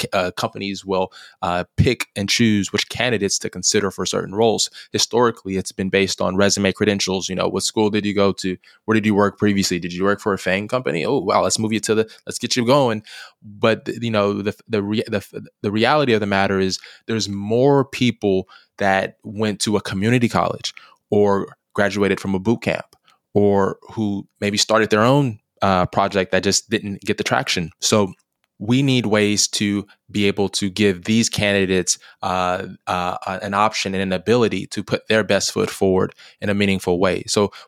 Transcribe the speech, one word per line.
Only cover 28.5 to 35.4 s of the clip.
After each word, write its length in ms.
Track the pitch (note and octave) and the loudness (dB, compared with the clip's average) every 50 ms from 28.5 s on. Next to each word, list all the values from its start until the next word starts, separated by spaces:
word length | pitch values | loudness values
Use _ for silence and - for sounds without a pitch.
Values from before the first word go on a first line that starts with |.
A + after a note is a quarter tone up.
| _ - | _ -10
we 200 | G2+ G#2+ B2 C3+ | -2 0 0 2
need 260 | C#3 C3+ C3 B2 A2 | 2 2 2 2 2
ways 420 | G#2 G#2+ G#2+ G#2 G#2 G#2 G2 - - | 2 2 2 4 2 2 0 -2 -2
to 400 | - - G#2+ G2+ G2+ G2+ G2 _ - _ _ _ | -2 -2 0 0 0 -2 -4 _ -16 _ _ _
be 180 | G#2 G#2+ G2+ | -2 0 0
able 220 | G2+ F#2+ G#2 G2 F#2+ | 0 2 0 -2 -2
to 200 | - - G#2 G2 | -2 -4 -4 -4
give 340 | F2+ G#2+ G#2 G2+ F#2 F2 F2 | 0 2 2 2 2 0 -2
these 240 | A2 A2 A#2 A2 - | 0 0 2 2 0
candidates, 720 | - - G#2 G2+ G2+ G2 F#2+ F2+ F#2+ F#2 F2 - - - - - - - | 0 0 2 2 4 2 2 2 2 0 0 -2 -4 -6 -6 -20 -16 -8
uh, 460 | G2 G2 F2+ F#2 F#2 F2+ F2+ F#2+ F#2+ F#2 F#2 - - | -6 -4 -2 -2 0 -2 -2 -4 -6 -10 -14 -14 -6
uh, 300 | - F#2+ F2+ F2+ F2+ - - - G2 F#2+ F#2 | -4 -4 -2 -2 -4 -6 -6 -8 -8 -8 -8
an 120 | G#2 G2 G2+ | -6 -4 0
option 380 | G2+ G#2+ G#2+ - - - G2 | 2 0 0 0 -2 -6 -4
and 100 | F#2+ F#2+ F#2+ | -2 -2 -2
an 80 | F#2+ | -2
ability 560 | F#2 F2+ - - A#2 B2 A2+ G2+ F#2 F#2+ G2 - | -2 -4 0 0 2 2 2 0 0 -4 -8 -8
to 160 | - G#2+ F#2 | -8 -10 -6
put 240 | - - - _ - | -4 -4 -4 _ 0
their 160 | A2 A2 G2 | 0 0 2
best 260 | G2 G2+ F#2+ | 2 0 0